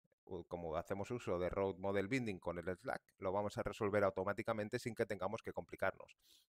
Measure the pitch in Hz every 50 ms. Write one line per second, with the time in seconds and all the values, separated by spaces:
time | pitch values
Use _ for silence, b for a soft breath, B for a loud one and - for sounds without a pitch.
0 | _ _ _ _ _ - 98 87 85 - 87 87 85 82 78 82 85 - 98 98
1 | 98 - 123 120 - - 92 87 90 87 92 98 98 98 95 90 95 98 101 101
2 | 98 98 127 135 123 110 98 87 - 90 85 87 82 90 90 - - - - -
3 | - - _ _ 95 95 92 101 104 104 - 127 101 - 101 - 113 101 101 104
4 | 101 98 95 - 92 98 101 104 110 - 113 107 104 107 - 120 - 120 110 -
5 | 117 104 110 95 92 95 107 110 - 95 - - 87 - - - 98 95 - -
6 | - - - b b b b b b _